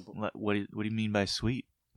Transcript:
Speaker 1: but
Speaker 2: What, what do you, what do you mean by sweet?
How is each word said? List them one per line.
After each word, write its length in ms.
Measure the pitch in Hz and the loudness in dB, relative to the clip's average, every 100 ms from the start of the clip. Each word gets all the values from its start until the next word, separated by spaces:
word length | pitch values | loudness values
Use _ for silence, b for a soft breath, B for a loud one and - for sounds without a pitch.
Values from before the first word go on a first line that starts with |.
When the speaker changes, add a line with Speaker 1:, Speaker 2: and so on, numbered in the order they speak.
| 92 | -12
Speaker 1:
but 100 | 104 | -6
Speaker 2:
What, 200 | 107 - | -4 -2
what 180 | 104 | 0
do 60 | 101 | 0
you, 80 | 101 | 0
what 120 | 107 | -4
do 60 | 107 | -2
you 60 | 110 | 0
mean 160 | 107 | 2
by 140 | 104 98 | 4 2
sweet? 400 | - 110 127 - _ _ | 2 0 0 -6 _ _